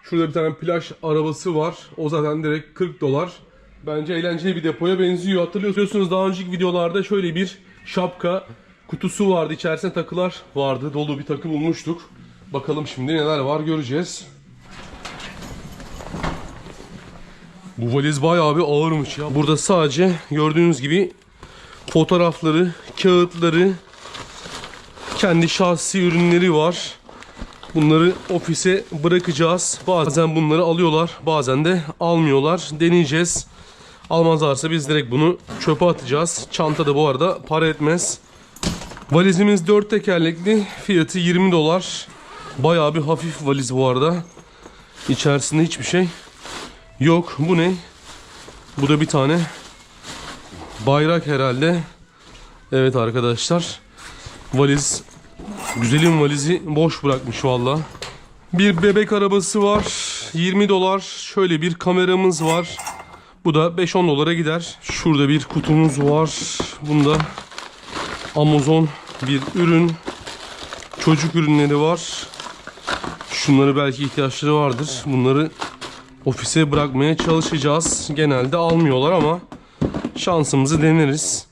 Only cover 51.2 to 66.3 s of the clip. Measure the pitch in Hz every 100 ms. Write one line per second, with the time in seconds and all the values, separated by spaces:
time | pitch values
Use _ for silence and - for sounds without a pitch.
51.2 | 147 139 135 123 160 175 156 - - _
52.2 | - - - - - 135 131 127 113 123
53.2 | 120 117 - 170 170 - - - - -
54.2 | - - - 131 139 139 139 - - -
55.2 | - - - 208 - 117 117 151 165 160
56.2 | 143 143 147 180 156 147 165 - 143 131
57.2 | 127 110 139 123 123 151 151 - - -
58.2 | - - - 175 202 170 202 202 214 214
59.2 | 202 202 180 214 202 208 202 - - -
60.2 | - 165 180 190 202 190 185 190 - -
61.2 | - 202 185 156 175 170 180 180 185 185
62.2 | 190 160 160 165 170 - - - - -
63.2 | - - 175 156 170 170 170 190 175 143
64.2 | 156 170 151 165 165 - - - 180 143
65.2 | 139 151 - 165 - 156 160 139 143 151
66.2 | 160